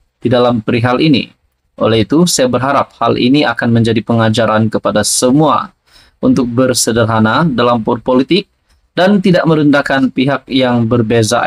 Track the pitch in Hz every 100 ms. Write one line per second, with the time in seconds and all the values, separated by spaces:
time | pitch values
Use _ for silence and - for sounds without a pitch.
0 | _ _ 117 120 123 120 - 117 123 127
1 | 156 120 - _ _ _ _ - 110 113
2 | 101 147 175 - 123 120 131 131 - _
3 | 117 117 123 143 127 117 120 117 113 113
4 | - 117 110 110 110 110 110 104 104 104
5 | 104 - 127 143 156 110 - _ _ -
6 | _ _ 131 127 120 120 127 123 - 117
7 | 113 110 110 131 165 120 120 120 110 120
8 | 131 127 131 180 - _ _ _ _ -
9 | 190 208 190 175 165 156 147 143 - 135
10 | 131 - 131 135 - 131 123 120 113 120
11 | 110 117 110 120